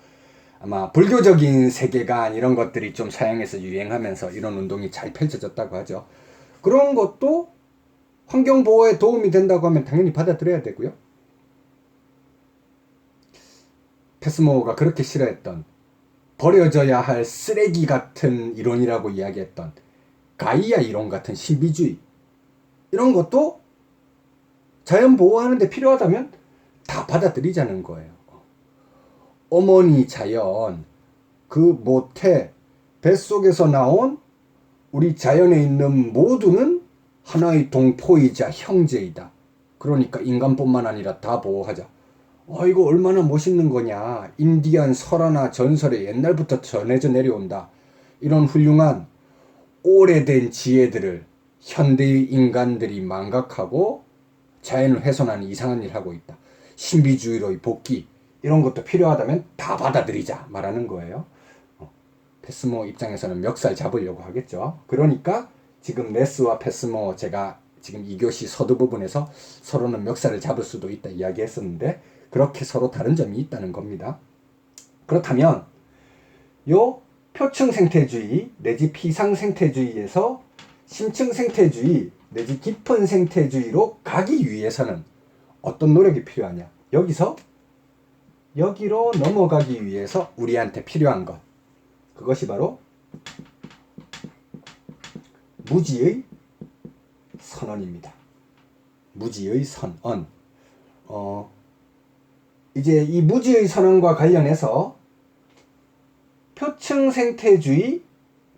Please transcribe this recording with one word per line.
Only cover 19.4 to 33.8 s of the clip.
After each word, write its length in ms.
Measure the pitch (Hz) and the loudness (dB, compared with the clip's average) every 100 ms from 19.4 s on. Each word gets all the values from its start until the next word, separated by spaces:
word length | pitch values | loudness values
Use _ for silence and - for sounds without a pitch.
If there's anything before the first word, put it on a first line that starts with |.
| 92 - 80 - _ _ _ _ _ - | -12 -12 -16 -16 _ _ _ _ _ -8
가이아 400 | 110 139 214 202 | -2 0 2 0
이론 320 | 113 104 107 | 0 -4 -6
같은 260 | 95 - | -8 -10
신비주의, 600 | - - 143 165 156 147 - _ _ _ _ _ _ _ _ - | -8 -2 0 0 0 -2 -4 _ _ _ _ _ _ _ _ -8
이런 240 | 202 254 | 0 2
것도 460 | 190 165 262 311 - _ _ _ _ _ _ _ _ _ _ _ _ | 2 2 0 0 -4 _ _ _ _ _ _ _ _ _ _ _ _
자연 320 | - 190 262 254 | 2 6 8 8
보호하는 400 | 185 226 247 247 | 6 6 2 2
데 140 | 196 | 0
필요하다면 640 | - 269 262 185 233 269 - _ _ _ _ - | 2 2 4 2 0 -4 -14 _ _ _ _ -12
다 200 | - - | -10 -4
받아들이자는 760 | 165 190 - 160 165 120 95 | 0 0 0 -4 -2 -4 -6
거예요. 300 | 87 82 80 87 _ - _ _ _ _ _ _ _ _ _ _ - | -10 -14 -18 -20 _ -20 _ _ _ _ _ _ _ _ _ _ -2
어머니 580 | 170 190 185 180 139 123 | 2 6 8 8 6 4
자연, 760 | - 104 113 98 101 110 82 - _ _ _ _ _ - | -2 -6 -4 -2 -4 -4 -8 -16 _ _ _ _ _ -4
그 120 | 156 | 4
모태, 920 | 170 135 127 131 131 - 190 160 - _ _ _ _ _ | 4 4 2 0 0 -2 2 2 0 _ _ _ _ _
뱃속에서 680 | 165 196 - 202 190 175 156 | 2 2 0 2 4 4 4
나온 500 | 139 | 4